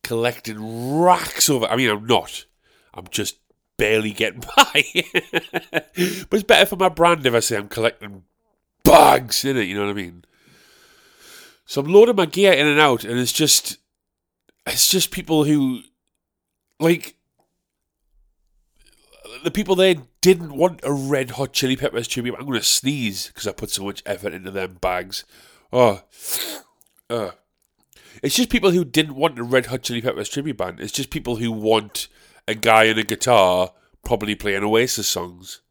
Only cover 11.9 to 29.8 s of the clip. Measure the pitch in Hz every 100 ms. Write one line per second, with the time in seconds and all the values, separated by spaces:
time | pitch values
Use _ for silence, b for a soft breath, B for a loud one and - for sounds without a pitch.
11.9 | 196 226 202 165 175 196 147 147 147 151
12.9 | 120 101 123 123 - 151 - - - _
13.9 | _ _ _ _ _ _ _ - 131 -
14.9 | 185 - 175 165 160 147 151 135 123 -
15.9 | _ _ _ _ _ _ _ _ _ 165
16.9 | 170 - _ _ _ _ _ _ _ _
17.9 | _ _ _ _ _ _ _ _ _ _
18.9 | _ _ _ - 254 214 - 202 185 190
19.9 | 165 127 _ 180 180 160 139 180 165 139
20.9 | 143 135 139 127 127 135 - 131 131 135
21.9 | 113 117 127 120 113 139 117 - - 131
22.9 | 143 113 95 - - 104 - 104 - 98
23.9 | 101 - 95 101 90 92 95 92 90 92
24.9 | 90 92 - - b b b b 127 120
25.9 | 98 _ B B B B B B _ _
26.9 | _ _ 117 98 - _ _ _ _ _
27.9 | b b b 143 226 247 240 196 175 147
28.9 | 151 156 135 160 123 120 131 120 127